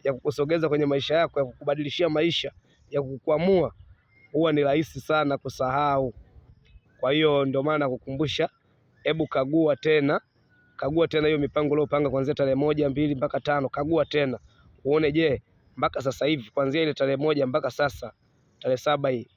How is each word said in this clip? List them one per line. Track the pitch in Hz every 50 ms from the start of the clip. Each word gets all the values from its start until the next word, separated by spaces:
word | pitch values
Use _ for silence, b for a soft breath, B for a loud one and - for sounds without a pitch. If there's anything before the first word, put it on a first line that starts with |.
| -
ya | 135
kukusogeza | 131 123 - 147 135 - 143 147 165 170 156 151
kwenye | 147 147 151
maisha | 143 143 139 131 - 147
yako, | 165 165 151 - 147
ya | 139
kukubadilishia | 123 120 - 147 143 143 151 147 143 - - 180 160
maisha, | 151 151 160 170 - - - 139 - - b b b b b -
ya | - 143
kukukwamua, | 139 131 135 127 - 165 151 151 170 190 196 180 151 110 - - - - - _ _ _ _ _ _ _
huwa | - 147 165 160
ni | 151 147
rahisi | 143 139 143 160 156 - - 139
sana | - - 156 156 151 143 139 127
kusahau. | - 135 - - 135 127 131 143 147 143 139 139 135 123 - - - - - - - - - _ _ _ - - _ _ _ -
Kwa | - 127
hiyo | 147 156 156 151 147 139 139
ndio | 135 127 135
maana | 135 151 156 147
nakukumbusha, | 143 131 127 120 - 135 135 135 156 139 - - 160 - _ _ _ _ _ _ _ _ _ _
hebu | - 143 160 160 156
kagua | - - 143 135 135 151 165 160 151 143
tena, | - - 156 156 151 139 139 160 202 _ _ _ _ _ _ _ _ _ _ _
kagua | - 131 135 156 165 165 -
tena | - 156 151
hiyo | 151 156 143
mipango | 143 - - 151 151 143
uliyopanga | 147 151 147 - 143 147 147 135
kuanzia | 120 135 135 135 147
tarehe | - 139 135 131
moja, | 131 147 151 151 147 143 139
mbili | 135 143 151 147 147
mpaka | 127 147 143 - 135
tano. | - 147 147 143 135 123
Kagua | - 139 147 156 165 160 143
tena | - 147 147 143 131 120 - b b b b b b b _ -
uone, | 131 147 156 156 147
je, | 147 160 165 151 127 107 - _ _ _ _ _ -
mpaka | - 139 160 - -
sasa | 123 135 127 - 131
hivi | 147 160 135 113 -
kuanzia | - 143 139 135 135 165
ile | 160 151 143
tarehe | - 139 135 139
moja | 135 147 156 156 143 135
mpaka | 131 127 156 139 127
sasa, | - - 143 139 - - 127 107 - _ _ _ _ _ _ _ _ _
tarehe | - 127 131
saba | 123 - 151 147 139 139 135
hii, | 131 117 - _ _